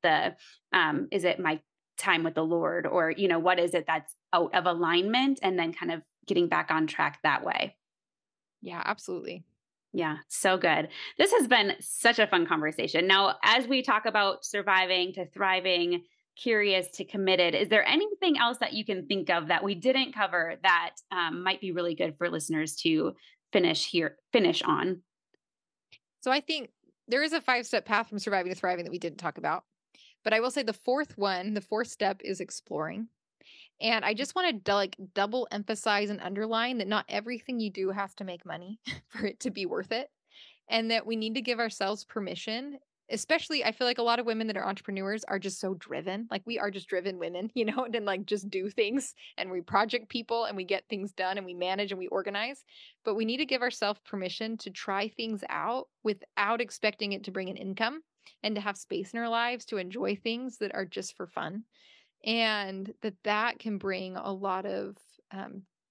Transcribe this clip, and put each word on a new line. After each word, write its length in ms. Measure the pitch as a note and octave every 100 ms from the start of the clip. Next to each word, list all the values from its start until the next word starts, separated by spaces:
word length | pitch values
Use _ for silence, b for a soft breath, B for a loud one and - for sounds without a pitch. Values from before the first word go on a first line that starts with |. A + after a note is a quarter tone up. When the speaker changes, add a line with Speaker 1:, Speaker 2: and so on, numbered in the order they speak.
Speaker 1:
the, 320 | F3 - F3 - B B -
um, 340 | F#3 D#3+ - -
is 120 | G3+
it 160 | F3 -
my 200 | F3 D#3 _ _ _ -
time 260 | - E3
with 120 | E3 E3
the 100 | D#3+
Lord? 400 | E3+ D#3+ E3+ D#3+
Or, 240 | F3+ D#3+
you 180 | E3+ G3
know, 120 | E3
what 200 | E3+ F3+
is 140 | F3
it 120 | F3 D3+
that's 260 | D#3+ - - -
out 220 | F3 E3+
of 120 | F#3 F3
alignment? 720 | E3+ E3+ F3 G3 A#3+ C4+ C4
And 160 | F#3+ F3+
then 160 | E3
kind 180 | F3 E3+
of 120 | E3 - _ -
getting 200 | F#3 F3
back 200 | E3 D#3+
on 160 | D#3+ D#3
track 340 | - D3 C#3+
that 200 | D#3 C3+
way. 320 | - - G3+ - _ _ _ _ _ _ _ _
Speaker 2:
Yeah, 200 | G3 E3+ -
absolutely. 580 | G#3 - F3+ - F3 - _ _ _ _
Speaker 1:
Yeah, 240 | F#3+ D#3+ D3+ -
so 300 | - G3 F#3
good. 320 | F#3 D#3 D#3 B B B
This 140 | F#4+
has 160 | A4+ A#3+
been 260 | A#3+ G3+ -
such 400 | - - A#3 A#3
a 80 | G#3
fun 180 | F#3 E3+
conversation. 640 | D#3+ D3+ D#3 - E3 F3+
Now, 300 | G3 G3 -
as 220 | - A#3 A#3+
we 160 | C4
talk 240 | B3+ G#3+ A3
about 380 | G#3+ G3 F#3 -
surviving 680 | G#3 G3 F#3+ F#3 F#3 F3+
to 120 | F#3 F3+
thriving, 800 | F#3+ G3 F#3 F#3 F3 F3 F3 F3 b b -
curious 520 | B3 G#3+ G#3 F#3+ F3+ -
to 80 | F#3
committed, 500 | G3+ F#3 F#3 F3 -
is 140 | F3+
there 180 | A3 -
anything 500 | D4+ G#4+ G#4 F#4 D4
else 200 | A#3 A#3+
that 160 | A3+
you 100 | G#3+
can 240 | G#3+ F#3+ D3+
think 220 | F#3+ E3
of 180 | E3+ D#3
that 160 | E3+
we 100 | G3
didn't 400 | F#3 A3+ C4 C4+
cover 420 | A3 F#3+ F3 E3 -
that, 320 | F#3 E3+ E3+ - -
um, 320 | F#3 E3 E3+
might 180 | F#3 F#3+
be 100 | F#3+
really 240 | F3 F3 D#3+
good 220 | F3 D3
for 120 | F3
listeners 460 | E3+ - D#3+ D#3 -
to 360 | E3 D#3 E3+ G3 b b _
finish 320 | G#3 F3 D#3+ -
here, 280 | F3 D#3 - _
finish 280 | A#3+ F3+ E3+
on? 380 | - D3+ F3+ F3+ _ _ _ _ _ _ _ _ _ B _ _
Speaker 2:
So 100 | B3+
I 100 | C4+
think 300 | C#4+ D#4 - _ _ _ -
there 160 | B3
is 80 | D4+
a 60 | D#4+
five-step 460 | - B3 A#3 A3 G3+
path 240 | G#3 A3
from 100 | G#3
surviving 320 | G3+ G3 F3+
to 60 | F3+
thriving 260 | F#3 F3+
that 80 | E3+
we 80 | F3
didn't 200 | E3+ D#3
talk 180 | E3+ D3
about. 260 | D3 E3+ - _ _ b b b A3
But 80 |
I 60 | A3
will 120 | B3
say 120 | C4+
the 100 | A3+
fourth 440 | G3+ - C4+ D4 -
one, 360 | G3+ F#3 F#3+
the 80 | G#3+
fourth 260 | - A3 A#3+
step 320 | - G3 G3
is 180 | - F#3+
exploring. 640 | - - - D3+ D#3 F3+ A3+ _ _ _ B B B -
And 240 | A3+ A3+
I 100 | G3+
just 220 | G#3+ C#4 F#4
wanna 180 | F4+
d-, 200 | A3+ F#3+
like, 220 | G3+ G3 - F#3
double 340 | G3 G3+ B3 A#3+
emphasize 580 | G#3 G3+ G#3+ A3 G#3 G#3
and 100 | G#3
underline 580 | - G3 A3 A3+ A#3+ B3+
that 80 | F#3+
not 180 | G#3+ -
everything 500 | G#3 A3 A#3+ - B3
you 100 | G#3+
do 220 | F#3+ F#3+
has 240 | F#3+ G3 -
to 80 |
make 220 | F#3+ F3 F3
money 340 | D#3 F3+ A3+ -
<laughs> 240 | - _
for 160 | A3 G#3
it 140 | -
to 100 | B3+
be 140 | F#3+ F#3
worth 260 | - F#3+
it. 180 | A3+ C#4+ _ _ B B B -
And 220 | A3+ A3+
that 160 | A3+ G3+
we 100 | A3+
need 200 | A3 A3+
to 60 |
give 180 | A#3 A#3
ourselves 460 | A3+ - G3 G#3 -
permission, 760 | A3+ F#3+ D#3+ - A3+ C#4+ C#4 _ _ -
especially 520 | A3+ - D#4+ - D4
I 80 | A#3+
feel 140 | A3 B3
like 140 | A#3+
a 40 |
lot 140 | A#3 A#3
of 80 | A#3
women 220 | A3 A3
that 100 | G3
are 80 | G3
entrepreneurs 580 | G3 - G3 F#3+ G#3+ -
are 120 | G3
just 220 | G3 F#3+
so 160 | F#3+ F#3
driven. 520 | - C#3 F3 G3 A3+
Like, 100 | G3 G#3
we 100 | A#3
are 140 | G3+
just 160 | G3 F#3
driven 320 | F#3 F#3+ F#3
women, 320 | E3+ F3 A3
<laughs> 20 |
you 120 | B3 G#3+
know, 200 | A#3 B3
and, 120 | A#3 G3+
like, 200 | F#3+ G3+
just 240 | G#3 G3
do 200 | F#3+ G3
things 440 | A3 G#3 C4+ - - B B
and 140 | F#3
we 100 | F#3
project 480 | E3+ G3 A3 A#3+ A3
people 360 | A#3+ A3+ A#3 A3
and 120 | G3+
we 60 |
get 220 | F#3 G3 -
things 220 | G#3 G3
done 260 | - F#3 G3
and 80 | F#3
we 80 |
manage 380 | F3 F3+ F#3+ G3+
and 80 | F#3+
we 80 | F3+
organize. 560 | F#3+ F#3+ G3+ A#3 C#4 _ B B B
But 100 | - G#3
we 100 | A3
need 120 | B3+
to 80 | D4
give 160 | C4
ourselves 380 | B3 A#3 G#3 G#3 -
permission 520 | G3+ F#3 F#3 A3 A3+
to 120 | -
try 380 | F#3+ - G3 G#3+
things 340 | - A3+ G#3 -
out 380 | D#3 E3+ B3+ - _
without 580 | G#3+ G3+ - - G3+ A3+
expecting 500 | A3+ - G#3+ G#3 G#3
it 140 | G3 G3
to 60 |
bring 180 | F#3+ F#3
an 80 | F#3
income 440 | F#3+ F#3+ A3+ D#4 - _ b b
and 140 | G#3 G#3
to 60 |
have 160 | G#3 G3
space 340 | - - G3
in 80 | A#3
our 100 | A#3
lives 360 | A#3 A#3+ A#3+ -
to 120 | G#3
enjoy 380 | F3+ G#3 G3 G3+
things 420 | A3+ A#3 B3+ A#3
that 140 | G3+
are 120 | - F#3+
just 300 | F#3+ F#3 -
for 120 | F3+
fun. 360 | - D#3+ G3 A3+ b b b b _ A3
And 640 | A3+ A3+ G#3+ G3 F#3+ G3 -
that, 100 | A3 F#3+
that 360 | G#3 G#3+ A#3 A3+
can 180 | A3+ G3+
bring 380 | G3 F#3 F#3 F#3
a 160 | -
lot 340 | F#3+ G3 F#3+ G3
of, 320 | F#3+ G3 G3+ _ _ _
um, 300 | F#3+ - G3+ F#3+ _ _